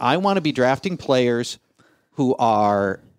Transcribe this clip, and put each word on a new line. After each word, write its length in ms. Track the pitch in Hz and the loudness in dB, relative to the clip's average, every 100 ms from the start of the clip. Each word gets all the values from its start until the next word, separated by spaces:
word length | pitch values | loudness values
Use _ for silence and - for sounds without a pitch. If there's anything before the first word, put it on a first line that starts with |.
I 180 | 120 151 | 0 0
wanna 240 | 196 196 | 0 0
be 100 | 151 | -2
drafting 440 | 127 127 131 196 180 | 0 0 0 -4 -6
players 640 | - 131 123 117 120 - _ _ _ _ _ | -2 0 2 -2 -4 -10 _ _ _ _ _
who 240 | - 131 131 | -4 -2 0
are 640 | 117 107 104 101 98 95 - | 2 2 2 2 0 -4 -10